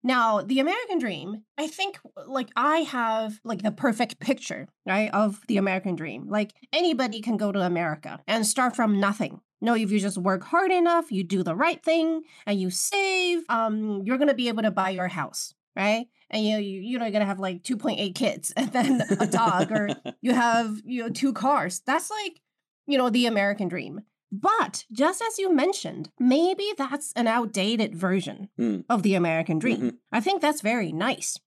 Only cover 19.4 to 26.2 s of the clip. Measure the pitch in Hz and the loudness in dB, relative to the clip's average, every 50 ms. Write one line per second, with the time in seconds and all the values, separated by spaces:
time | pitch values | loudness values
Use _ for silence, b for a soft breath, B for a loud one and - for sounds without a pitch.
19.4 | - - 180 180 - 285 220 214 208 202 - - _ - - _ - 254 240 247 | 2 2 2 2 0 0 0 -2 0 -2 -4 -6 _ -14 -12 _ -2 0 2 4
20.4 | 240 233 226 233 233 220 214 214 - 233 254 247 226 233 233 - 254 269 220 - | 4 4 4 2 2 0 -4 -8 -8 -6 -6 -4 -4 -4 -2 0 0 0 0 2
21.4 | 202 269 294 247 151 185 185 - _ - 277 330 - - 415 427 415 359 330 _ | 2 2 2 2 2 -2 -4 -4 _ 0 0 0 0 -4 -6 -6 -6 -6 -10 _
22.4 | _ _ _ _ _ _ _ _ _ - 285 262 247 247 208 247 240 233 220 202 | _ _ _ _ _ _ _ _ _ 0 2 2 2 4 2 2 2 2 2 2
23.4 | 196 202 202 208 196 175 170 - 127 - 156 202 - _ _ _ _ _ - 202 | 2 0 0 0 -2 -2 -2 -6 -8 -8 -12 -14 -14 _ _ _ _ _ -8 0
24.4 | 220 381 440 453 330 190 - - - _ 226 220 277 330 370 - 466 453 440 - | 2 2 2 2 0 -2 -4 -12 -12 _ -2 2 2 2 2 0 -4 -4 -2 -2
25.4 | 392 370 339 254 277 370 381 - - - - - - - _ _ | 2 2 4 4 4 2 0 -2 -6 -8 -8 -8 -12 -12 _ _